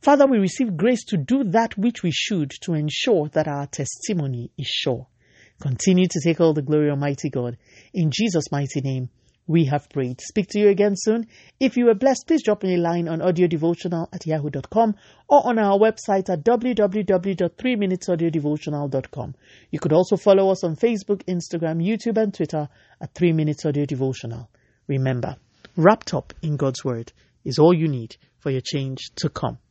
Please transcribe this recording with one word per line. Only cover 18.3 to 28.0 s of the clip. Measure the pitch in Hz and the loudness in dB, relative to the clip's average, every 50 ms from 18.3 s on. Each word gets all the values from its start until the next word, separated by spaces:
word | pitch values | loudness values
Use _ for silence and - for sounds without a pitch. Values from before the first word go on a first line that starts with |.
| 156 165 143 147 151 147 - - 151 147 147 143 | 0 -2 -2 -2 -4 -4 -4 -6 -6 -4 -4 -2
dot | 135 135 127 - | -4 -4 -4 -6
com. | - 143 117 90 - _ _ _ - - _ _ | -10 -12 -10 -12 -12 _ _ _ -20 -20 _ _
You | - 151 | -10 -4
could | - 147 156 | 0 2 4
also | 156 185 - 214 | 4 4 2 0
follow | 185 - 208 196 190 196 190 | 0 4 4 6 6 6 2
us | 190 185 - | 2 0 -2
on | 170 160 | -4 -4
Facebook, | - - 240 233 208 196 - 208 185 - | 0 0 0 0 -2 -2 -4 -6 -4 -4
Instagram, | - 185 175 165 - - 170 165 160 160 165 165 | -6 -6 -6 -6 -6 -6 -4 -4 -2 -2 -2 -2
YouTube, | 190 220 220 - 240 220 220 220 | -2 -2 -2 -2 -2 0 0 0
and | 208 196 | 0 0
Twitter | - 175 147 - 156 147 143 _ _ _ _ _ _ | -4 -4 -4 -2 -6 -6 -6 _ _ _ _ _ _
at | - 135 _ | -16 -16 _
Three | - 175 175 160 | 0 2 2 2
Minutes | 160 156 151 147 - - | 2 2 0 -2 -2 -2
Audio | 160 143 143 147 | -2 0 0 -2
Devotional. | 139 143 127 131 135 131 - - 117 117 120 117 - _ _ _ _ _ _ _ | -2 -2 -2 -2 -2 -4 -4 -8 -12 -12 -12 -14 -16 _ _ _ _ _ _ _
Remember, | - 147 135 131 131 131 123 117 - 143 - _ _ _ _ _ - _ | -4 -2 -2 0 0 -2 0 -2 -4 -4 -6 _ _ _ _ _ -12 _
wrapped | - 156 180 214 220 - - - | 4 6 6 6 6 0 -6 -6
up | 147 - - - - - | -6 -6 -8 -16 -8 -6
in | 160 147 | -4 -2
God's | 139 147 135 131 - - | 0 -2 -2 -2 -2 -4
Word | 135 120 113 117 - _ _ _ _ _ _ _ | -4 -4 -4 -8 -12 _ _ _ _ _ _ _
is | - 127 117 | -6 2 4
all | 151 165 180 | 6 6 6
you | 160 160 160 | 4 2 -2
need | 143 127 | -2 -4